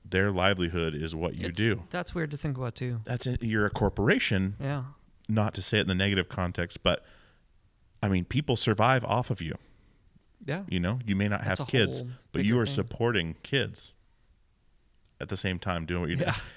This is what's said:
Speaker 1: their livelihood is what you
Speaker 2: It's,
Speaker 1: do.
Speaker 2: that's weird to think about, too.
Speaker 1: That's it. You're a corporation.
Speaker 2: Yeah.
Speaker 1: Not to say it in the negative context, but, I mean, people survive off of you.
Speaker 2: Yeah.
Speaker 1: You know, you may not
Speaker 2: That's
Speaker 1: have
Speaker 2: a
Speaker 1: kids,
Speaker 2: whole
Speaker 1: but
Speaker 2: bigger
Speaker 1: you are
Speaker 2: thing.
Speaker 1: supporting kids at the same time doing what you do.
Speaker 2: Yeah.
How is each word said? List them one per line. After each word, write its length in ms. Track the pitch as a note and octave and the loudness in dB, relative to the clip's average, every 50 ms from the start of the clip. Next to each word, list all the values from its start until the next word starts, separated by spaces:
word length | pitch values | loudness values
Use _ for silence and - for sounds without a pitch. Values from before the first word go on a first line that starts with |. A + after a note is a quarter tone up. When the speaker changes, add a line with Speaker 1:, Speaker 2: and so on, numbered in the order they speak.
| - - | -8 -2
Speaker 1:
their 220 | - F#2+ G2+ G#2 | 2 2 2 2
livelihood 640 | F#2+ F2+ F#2 G2+ G2+ F#2 F2 E2 F2 E2+ E2 D#2+ D2 | 2 4 4 4 4 4 2 0 2 0 0 0 -2
is 180 | C#2+ D#2+ D#2+ E2 | -2 -4 -4 -2
what 220 | D#2+ F2 E2 - | -2 -2 -2 -2
you 120 | - - | -4 -6
Speaker 2:
It's, 100 | F2+ E2+ | -4 0
Speaker 1:
do. 260 | G2+ A2 A#2 F#2+ E2+ E2 - | 0 2 2 2 0 -4 -6
Speaker 2:
that's 260 | - F3 F3 - - | -6 -6 -6 -6 -6
weird 160 | F3 D#3+ D3 | -6 -6 -6
to 60 | D3 | -6
think 200 | - - D3+ C3 | -6 -6 -6 -4
about, 160 | B2+ B2+ A#2 - | -4 -6 -6 -6
too. 240 | - B2+ B2 A#2+ A2 A2 | -6 -6 -4 -4 -6 -4
Speaker 1:
That's 240 | - B2 B2 - | -4 -4 -2 -2
it. 160 | B2+ B2 - A#2 | -2 -2 -2 0
You're 220 | A2 A2 G#2+ G#2 | 0 2 2 2
a 40 | G2 | 2
corporation. 840 | - - G#2+ F#2+ - G#2+ G2+ C#3+ G#3+ B3+ - - G2+ F#2+ F#2+ F#2+ G#2 - | 2 2 2 2 2 2 4 4 4 4 2 2 2 2 2 0 -2 -4
Speaker 2:
Yeah. 220 | C#3+ C#3 D3 C3+ B2+ C#3 - _ _ _ _ _ _ | -4 -4 -4 -4 -6 -8 -12 _ _ _ _ _ _
Speaker 1:
Not 260 | - G#2+ A2 G#2 G#2 - | 0 2 2 2 0 -2
to 60 | G2 | -4
say 180 | - - A2 G#2 | -2 2 2 2
it 20 | |
in 60 | - F#2 | 4 4
the 60 | F2+ | 2
negative 340 | F2+ G2 G2+ G2+ F#2 E2+ - | 2 2 2 2 2 0 0
context, 520 | - F#2+ F2+ F2 - F2+ F2 - - - | -2 -2 -2 -2 -2 -4 -4 -4 -4 0
but, 220 | - F2+ E2 - - - - - - _ _ _ _ _ _ _ _ _ _ _ _ _ _ - | 2 2 2 0 -2 -12 -20 -20 -20 _ _ _ _ _ _ _ _ _ _ _ _ _ _ -2
I 60 | G#2+ | 0
mean, 160 | G2 F#2+ F2+ F2+ | 2 2 2 0
people 320 | - - D#3 - - A#2+ | 0 -2 -2 0 0 0
survive 480 | - - A#2 G#2 G#2 A2 B2+ C3 B2 A2 | 2 2 2 4 4 4 4 4 2 2
off 260 | - G#2+ B2 B2 - | 2 0 0 0 -2
of 120 | G#2+ - | -4 -4
you. 140 | E2 - - - - - - _ _ - _ _ _ _ _ - _ _ _ - F#3+ | -4 -6 -8 -8 -12 -20 -20 _ _ -20 _ _ _ _ _ -20 _ _ _ -14 -8
Speaker 2:
Yeah. 180 | C#3 D3+ F#3+ G3 - | -8 -8 -6 -6 -2
Speaker 1:
You 100 | F#2 F2+ | -2 0
know, 200 | F2 F#2 B2 B2+ A2+ | 0 0 0 -2 0
you 100 | G#2+ G2 | 0 2
may 100 | G2 G#2 | 2 2
not 160 | G#2 G2+ - - | 2 0 0 0
Speaker 2:
That's 160 | G2 F#2 - | -2 -2 -2
Speaker 1:
have 80 | C3+ | -2
Speaker 2:
a 40 | - | 0
Speaker 1:
kids, 280 | - A#2+ G2+ F2 - - | 2 2 2 2 0 -4
Speaker 2:
whole 100 | B2 B2 - - - _ | -6 -8 -12 -14 -14 _
Speaker 1:
but 80 | - - | -2 0
Speaker 2:
bigger 80 | G2 | 2
Speaker 1:
you 120 | G#2+ A#2+ B2 | 4 4 4
are 60 | A2 | 2
Speaker 2:
thing. 100 | C#3+ C#3 | 2 0
Speaker 1:
supporting 600 | G#2 F#2+ - - - A#2 A#2+ A2+ F#2 E2 E2 D#2 - - | 0 -2 -2 -2 -2 0 2 2 2 0 -2 -4 -8 -6
kids 500 | - C#3 C3 G#2+ F#2+ - - - - - _ _ _ _ _ _ _ _ _ _ _ _ _ _ _ _ _ _ _ _ _ _ _ _ - | -2 -2 -2 -2 -2 -6 -12 -16 -18 -20 _ _ _ _ _ _ _ _ _ _ _ _ _ _ _ _ _ _ _ _ _ _ _ _ -10
at 80 | - F#2+ | -8 -6
the 80 | G2+ | -6
same 220 | - - F#2+ F2+ E2+ | -4 -2 -2 -2 -2
time 260 | - G2 F2 E2 E2 | -2 -2 -2 -2 -2
doing 160 | - F2 F2 | -2 -2 -2
what 80 | F2 D#2 | -2 -2
you 60 | F2 | 0
do. 80 | C3+ F3+ | 0 0
Speaker 2:
Yeah. 120 | E3+ - - - - - | -2 -2 -4 -6 -12 -16